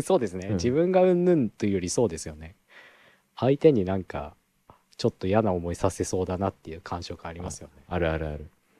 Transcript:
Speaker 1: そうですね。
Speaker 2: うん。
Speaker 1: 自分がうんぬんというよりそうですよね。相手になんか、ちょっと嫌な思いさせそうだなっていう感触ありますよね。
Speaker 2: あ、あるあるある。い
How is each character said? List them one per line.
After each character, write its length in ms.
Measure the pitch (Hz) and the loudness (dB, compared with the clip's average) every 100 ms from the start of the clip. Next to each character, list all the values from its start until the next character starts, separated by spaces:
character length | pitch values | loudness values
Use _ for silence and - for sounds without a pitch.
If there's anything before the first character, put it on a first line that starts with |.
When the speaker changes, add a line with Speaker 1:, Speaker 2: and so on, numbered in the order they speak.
Speaker 1:
そ 140 | - 185 | 4 2
う 40 | |
で 60 | 107 | 0
す 80 | |
ね。 140 | 92 95 | -6 -4
Speaker 2:
う 20 | |
ん。 20 | |
Speaker 1:
自 160 | 98 120 | -2 0
分 220 | 139 180 | 2 4
が 100 | 185 | 4
う 120 | 185 | 6
ん 100 | 175 | 4
ぬ 100 | 180 | 4
ん 140 | 170 110 | 4 2
と 160 | - | -2
い 60 | 104 | -2
う 20 | |
よ 80 | 98 | 0
り 80 | 87 | 0
そ 160 | - | 0
う 40 | 113 | 0
で 80 | 80 | -2
す 100 | - | -12
よ 80 | 78 | -14
ね。 180 | 78 - _ - - _ _ _ _ | -16 -20 _ -20 -20 _ _ _ _
相 240 | - 127 143 | -2 0 6
手 140 | 160 | 6
に 120 | 123 | 6
な 120 | 92 95 | 2 -2
ん 80 | |
か、 300 | 90 76 73 - _ _ _ - _ - | -4 -10 -10 -16 _ _ _ -20 _ -2
ち 80 | 117 | -2
ょ 20 | |
っ 40 | |
と 140 | - 92 | -2 0
嫌 140 | 107 | 2
な 120 | 107 | 2
思 200 | 90 85 | 0 -4
い 40 | 85 | -2
さ 120 | 95 | -2
せ 160 | - | -2
そ 180 | 90 92 | -4 -2
う 40 | 92 | -2
だ 100 | 90 | -2
な 140 | 95 | -4
っ 20 | |
て 180 | - - | -4 -14
い 60 | 80 | -14
う 40 | |
感 200 | - 87 | -10 -10
触 240 | 85 85 85 | -10 -12 -14
あ 60 | |
り 80 | 85 | -12
ま 100 | 90 | -12
す 100 | - | -12
よ 80 | - | -18
ね。 140 | - - | -20 -6
Speaker 2:
あ、 60 | |
あ 40 | 90 | -2
る 120 | 82 | 0
あ 80 | 80 | 0
る 80 | 78 | -4
あ 40 | |
る。 80 | 76 | -8
い 40 | 76 _ _ | -12 _ _